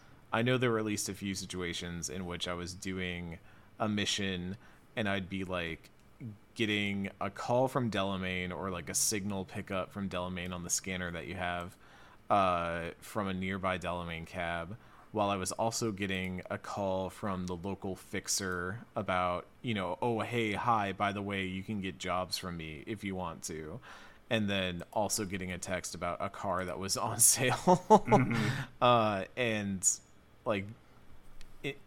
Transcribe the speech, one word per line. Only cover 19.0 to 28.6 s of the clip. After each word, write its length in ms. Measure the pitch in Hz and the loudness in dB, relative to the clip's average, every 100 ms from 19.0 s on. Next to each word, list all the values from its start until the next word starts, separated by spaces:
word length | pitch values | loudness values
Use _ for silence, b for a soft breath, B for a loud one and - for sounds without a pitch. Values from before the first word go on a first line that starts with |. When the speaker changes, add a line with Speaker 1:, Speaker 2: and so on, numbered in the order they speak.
| 95 90 90 90 - - | 0 2 2 0 -6 -8
Speaker 1:
you 100 | 120 | -4
know, 240 | 104 90 - | -2 -2 0
"Oh, 180 | 123 110 | 0 0
hey, 320 | 101 120 110 | 0 0 0
hi, 400 | 95 120 110 101 | 2 2 4 2
by 200 | 95 101 | 0 0
the 100 | 101 | 0
way, 240 | 101 98 95 | -2 -2 -2
you 160 | 95 | -4
can 180 | 95 104 | -4 -4
get 180 | 92 - | -4 -4
jobs 380 | 90 90 90 - | -2 0 -2 -4
from 200 | 92 85 | -4 -6
me 260 | 78 73 - | -6 -8 -8
if 180 | 110 | -6
you 100 | 98 | -4
want 280 | 92 85 - | -2 -4 -6
to." 340 | - 78 76 110 B B B B - | -8 -6 -8 -10 B B B B 0
And 220 | 113 101 | 2 4
then 320 | 98 92 87 - | 2 0 -2 -4
also 320 | 110 98 - | -2 0 0
getting 280 | 95 95 92 | -2 -4 -4
a 60 | 87 | -6
text 360 | - 90 - | -4 -4 -4
about 240 | 85 87 - | -4 -4 -2
a 80 | 98 | -4
car 360 | - 101 90 | -2 0 0
that 140 | 90 82 | 0 -4
was 180 | 95 - | -2 0
on 220 | 117 113 | 0 4
<laughs> 0 | |
sale. 340 | - - 127 - 180 175 - | 6 6 2 4 6 6 10
Speaker 2:
Mm-hmm. 460 | 208 - 202 107 113 107 123 | 8 10 6 6 4 2 0